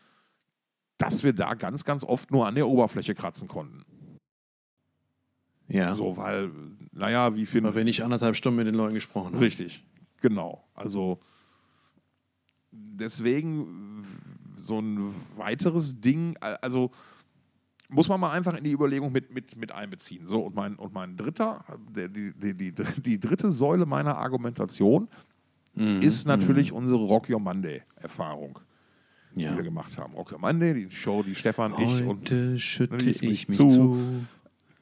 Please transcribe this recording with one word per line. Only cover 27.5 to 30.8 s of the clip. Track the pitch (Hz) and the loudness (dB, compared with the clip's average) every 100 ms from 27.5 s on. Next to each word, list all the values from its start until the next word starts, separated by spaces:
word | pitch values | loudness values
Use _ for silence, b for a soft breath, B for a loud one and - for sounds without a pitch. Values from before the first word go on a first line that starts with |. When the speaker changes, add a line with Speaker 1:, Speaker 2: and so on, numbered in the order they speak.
| 95 87 69 - _ 82 - 80 76 73 65 - b b b b b b 92 | -2 -4 -6 -12 _ -14 -10 -8 -8 -12 -16 -20 b b b b b b -6
Speaker 2:
Ja. | 80 | -4
Speaker 1:
die | 87 | -4
wir | |
gemacht | 85 82 - - | -4 -8 -10 -12
haben. | 69 | -12
Rock | - - | -12 -12
Your | 73 | -4
Monday, | 92 165 170 | 0 2 2
die | 135 | 2